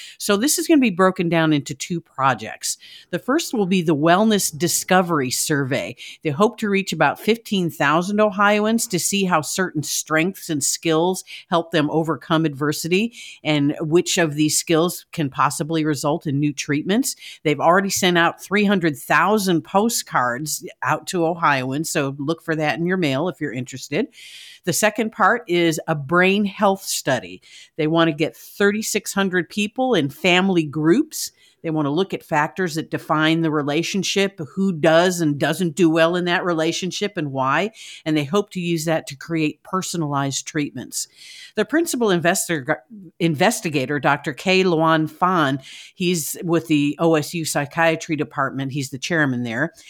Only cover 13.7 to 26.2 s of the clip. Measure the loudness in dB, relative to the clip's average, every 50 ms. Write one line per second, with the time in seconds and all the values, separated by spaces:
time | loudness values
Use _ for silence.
13.7 | 0 -2 -2 2 2 2 2 2 0 0 0 0 2 0 0 2 2 -2 0 2
14.7 | 2 2 2 2 -2 -6 -12 _ -6 -4 -4 -2 0 0 0 0 0 -2 -4 -2
15.7 | -2 0 0 0 -2 0 0 -2 -2 -2 -2 -2 0 0 0 0 -2 -4 -4 -2
16.7 | -2 -2 0 0 0 0 0 -2 -6 -10 -14 -18 -20 -4 _ -2 0 2 4 4
17.7 | 4 4 2 0 -2 0 2 2 4 4 4 2 0 -4 -6 -2 0 2 2 4
18.7 | 2 2 2 0 -2 -2 -2 0 2 2 4 4 2 2 2 2 0 0 0 0
19.7 | 0 2 2 2 0 -2 -6 -2 -2 0 0 0 -2 -4 -6 -8 -8 -8 -10 -14
20.7 | -12 _ -2 -2 -2 -2 -4 -4 -2 0 0 0 0 0 2 2 2 2 0 -2
21.7 | -4 -4 -4 -2 -2 -2 -2 -2 -4 -6 -4 -4 -4 -4 -4 -4 -2 -2 0 -2
22.7 | -2 -2 -2 -2 0 0 0 0 0 0 -2 -4 -4 -4 -6 -6 -6 -6 -8 -8
23.7 | -12 -14 -10 -4 -4 -4 -4 -4 _ -16 -20 -20 -20 -20 -20 -20 -20 -8 _ -4
24.7 | -2 0 0 0 0 0 -4 -4 0 2 2 2 2 2 0 0 0 2 2 2
25.7 | 0 0 -4 -4 -4 -4 -2 0 2 4